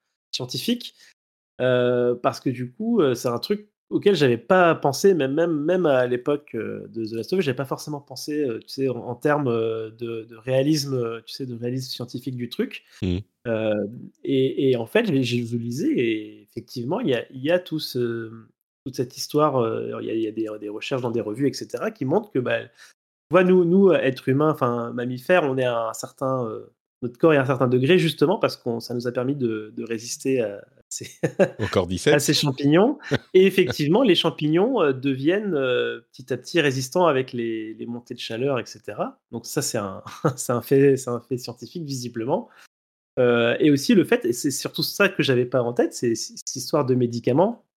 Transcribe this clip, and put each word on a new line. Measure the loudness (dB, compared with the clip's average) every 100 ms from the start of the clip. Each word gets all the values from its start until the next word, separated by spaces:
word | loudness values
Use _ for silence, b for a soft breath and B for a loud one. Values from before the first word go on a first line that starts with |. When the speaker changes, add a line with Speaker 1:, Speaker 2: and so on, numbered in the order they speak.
| _ _ _
Speaker 1:
scientifiques, | -10 -8 -6 -4 -4 -6 b b _ _ _ _ -2
euh, | 2 4 4 2 2
parce | 2 -2 -2
que | -4
du | -4 -8
coup, | -6 0 2
euh, | 2
c'est | 2 -2
un | -4
truc | -2 -4 -6 _ _
auquel | 0 2
j'avais | 4 4 2
pas | 4 4 6
pensé, | 4 0 2 4
même, | 4 2
même, | 0 0 0
même | 0 2 4
à | 4 2
l'époque, | 0 0 -2 -4
euh, | -8 -8 -10 -10
de | -8 -8
The |
Last | -8 -2
of | -2
Us, | 0
j'avais | -2
pas |
forcément | -4 -6 -8 -12
pensé, | -12 -14 -6 -4
euh, | -2 -4
tu | -10
sais, | -4 -4
en, | -4
en | -8
termes, | -4 0 2 2
euh, | 0 0 -4 -8
de, | -10 -10 -8
de | -12 -12
réalisme, | -2 0 2 0 0
euh, | -4 -4 -8
tu | -12
sais, | -12 -10
de | -8
réalisme | -6 -6 -8
scientifique | -10 -10 -10 -10 -8
du | -8
truc. | -6 -6 -8 b b
Speaker 2:
Mhm. | -2 -2 -6 _ -4
Speaker 1:
Euh, | -2 0 0 -2 -8 -18 _
et, | -2 0 0 2 2
et | 2
en |
fait, | 2 0 2
j'ai, | 0
j'ai, | 0 -2 -2
je | -4
lisais | -6 -4 -2
et | 0 0 -2 -6 -16
effectivement, | _ -16 -12 -10 -6 -4
il | 0
y |
a, | -2 -2
il | -8
y | -2
a | -2
tout | -2 -8
ce, | -6 -4 -4 -6 -10 -14 -20 _ _ _
toute | -12
cette | -8 -8 -8
histoire, | -4 2 2 2
euh, | 0 -2 -6 -8
il | -6
y |
a, |
il | -4
y | -4
a |
des, | -6 -8 -8
des | -10
recherches | -10 -6 -4
dans | -2
des | -4
revues, | -4 -2 -2
et |
cetera, | -2 -10 -6 -6
qui | -4
montrent | -2 -2 0
que, | -4
bah, | -2 -4 -6
tu | B B _ _ _ _
vois, | 4
nous, | 6 6
nous, | 6 6 6
êtres | 6 2 -2 0
humains, | 2 2
enfin, | 2 0 -2 -4
mammifères, | -6 -6 -6 2 2
on | 2 0
est |
à | 0 0 -4
un |
certain, | -6 -12 -6 -4 -2 -4
euh, | -8 -14 _ _ _
notre | -10 2
corps | 4
est | 6
à |
un | 4
certain | 2 4
degré, | 4 4 4
justement, | 4 2 2 2
parce | 0 -2
qu'on, | -6 -6
ça | -6
nous | -6 -4
a |
permis | -4 -4
de, | -2 -2 -4 -8
de | -12
résister | -8 -8 -8 -6 -2 0
à | -2 -6 -16 _ _
ces, | -14 -14 -6
<laughs> | -4 0 0 0
Speaker 2:
Au | -2
cordyceps. | 0 0 0 4 4
Speaker 1:
à |
ces | 4
champignons. | 0 0 0 4 6 4 2 -4
Speaker 2:
<laughs> | -4 2
Speaker 1:
Et | 4 6
effectivement, | 4 0 0 0 4
les | 4
champignons, | 4 2 -2 0 2 2 2
euh, | 0
deviennent, | 0 -2 0 0 0 0
euh, | -2 0 0 -2 -6 -14
petit | -20 -8
à | -8
petit | -2 0
résistants | 2 0 -2 2 2
avec | 2 -2
les, | -6 -6 -6 -8
les | -12 -12
montées | -12 -12
de | -14
chaleur, | -8 -4 -2 -2
et | -4
cetera. | -14 -14 -8 -8 -10 _
Donc | -14 -6
ça, | -6
c'est | -4 -4
un, | -4 -8
<laughs> | -14 -4 -2 -2
c'est | -2
un | -4
fait, | 2 4 6 4
c'est | -2
un | -8
fait | -6 -8
scientifique, | -8 -14 -14 -12
visiblement. | -8 -8 -8 -6 -2 -2 -4 b b _ _ _ _ 2
Euh, | 4 4 4 4
et | 4
aussi | 4 6
le | 4
fait, | 6 2
et | 0
c'est | -2 -2
surtout | -4 -6 -4
ça | -6 2 2
que | 2
j'avais | 2 2 2
pas | 0
en | 0
tête, | 0 -2
c'est | 0 -2
c-, | -2 -6 -12
cette | -12 -10
histoire | -2 -2 2
de |
médicaments, | 2 0 0 0 2 2 0 _